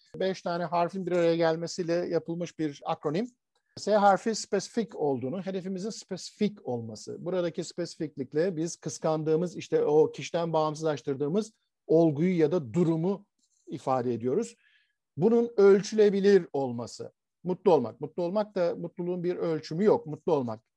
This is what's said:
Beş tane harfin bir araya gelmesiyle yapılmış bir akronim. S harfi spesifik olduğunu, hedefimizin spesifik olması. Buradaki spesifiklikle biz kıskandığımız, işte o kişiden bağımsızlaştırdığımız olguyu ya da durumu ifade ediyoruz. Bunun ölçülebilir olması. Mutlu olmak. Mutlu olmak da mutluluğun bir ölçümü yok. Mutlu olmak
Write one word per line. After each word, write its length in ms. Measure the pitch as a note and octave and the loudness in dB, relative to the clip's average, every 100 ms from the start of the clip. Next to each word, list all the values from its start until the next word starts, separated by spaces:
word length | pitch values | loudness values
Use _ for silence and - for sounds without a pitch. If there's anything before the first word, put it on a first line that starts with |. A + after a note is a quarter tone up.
| _ D#3 | _ -4
Beş 220 | F#3+ F3+ | -4 -4
tane 220 | F#3 E3+ | -6 -4
harfin 420 | E3 E3+ E3+ F#3+ E3+ | -2 -2 -2 -4 -2
bir 60 | |
araya 240 | F3 E3+ E3 | 2 2 4
gelmesiyle 580 | E3 E3 E3+ - E3 | 2 0 -4 -6 -2
yapılmış 640 | F3 F3+ E3 D#3+ E3+ E3+ - | -2 -2 -4 -4 -6 -8 -6
bir 220 | D#3 C#3+ - | -6 -6 -6
akronim. 420 | D#3+ D3+ D#3+ B3 _ _ _ _ - | -6 -4 -4 -6 _ _ _ _ -10
S 180 | G#3 G#3 | 0 6
harfi 400 | G3+ F#3 A3+ G#3+ | 6 6 2 -4
spesifik 600 | - G3 - A#3+ G#3 - | -2 -4 -2 -4 -4 -2
olduğunu, 460 | D3 C3 B2+ F#3 | -2 -2 -4 -6
hedefimizin 480 | F3+ F#3 F3+ F#3 G#3 | -6 -6 -6 -6 -8
spesifik 800 | - - F3+ - - G#3 G#3 - | -10 -12 -12 -12 -2 -2 0 -6
olması. 580 | A#2+ A2+ G#2+ - - D#3 | -8 -8 -12 -12 -10 -4
Buradaki 380 | F3+ F3 F#3 | -2 -2 -4
spesifiklikle 920 | D#3+ - E3+ - D3+ C#3+ B2 D3 F#3 D#3 | -8 -8 -8 -8 -8 -8 -4 -2 -2 -2
biz 200 | E3 - | -6 -6
kıskandığımız, 840 | D3+ - D#3+ D#3 D#3 D#3 F3 - | -12 -4 -2 -2 0 0 0 -6
işte 260 | - D#3+ D#3 | -2 0 4
o 260 | D3+ D3+ | 4 4
kişiden 420 | - C3+ E3+ E3+ | 0 -6 -4 -2
bağımsızlaştırdığımız 1000 | D#3+ D#3 D3+ D#3 D3 D3 C3 C#3+ G3 G#3+ _ _ _ - | 0 0 -2 -4 -4 -6 -4 -2 -2 -4 _ _ _ 2
olguyu 500 | D#3+ E3 C#3 F3+ F3 | 4 4 4 2 4
ya 140 | D3 | 2
da 220 | F3 A#2+ | 2 -2
durumu 520 | A2 D#3 D#3+ F3+ G3 - _ _ _ - | 0 2 2 -2 -4 -8 _ _ _ -14
ifade 460 | E3+ C#3 C3 B2 | -8 -2 0 0
ediyoruz. 420 | A#2 B2 E3 A3 - _ _ _ _ _ - | -2 -2 -2 -4 -10 _ _ _ _ _ -2
Bunun 340 | G#3 A#3 A#3 A3 | 2 2 2 6
ölçülebilir 880 | G3 G3 G3 G#3+ G#3 G3 G3 G3 E3 | 6 6 4 4 4 4 6 4 4
olması. 580 | C#3+ C3+ A#2+ A2+ - - - _ _ | -2 -4 -4 -8 -12 -16 -18 _ _
Mutlu 300 | F3 F3+ G3+ | -8 0 4
olmak. 280 | D3+ A2 - | 4 2 -6
Mutlu 220 | D3 - | -10 -6
olmak 320 | F3 G#3 G#3 F#3+ | -2 -2 -2 -2
da 200 | E3+ E3+ | -2 -2
mutluluğun 480 | E3+ - F3 F3+ | -8 -8 -6 -4
bir 120 | E3+ - | -4 -2
ölçümü 480 | F3 D#3 - D#3+ | -2 -4 -4 0
yok. 220 | G#3 C#3+ D#3 | 4 4 0
Mutlu 280 | D3 - | -6 0
olmak 280 | D3 A#2 A2 _ | 0 0 -6 _